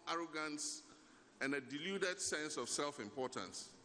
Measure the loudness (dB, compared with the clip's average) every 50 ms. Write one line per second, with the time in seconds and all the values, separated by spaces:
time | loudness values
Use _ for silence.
0 | -2 0 0 0 0 0 0 0 0 0 0 -2 -2 -2 -4 -6 -10 -14 -18 -20
1 | -20 -20 -20 -20 -20 -20 -4 0 2 4 4 2 2 0 -4 -2 0 0 2 2
2 | 2 2 2 2 0 2 2 2 0 0 0 0 2 2 2 2 2 2 0 -2
3 | -4 -4 0 0 0 0 0 -2 -4 -2 -4 -6 -8 -10 -12 -18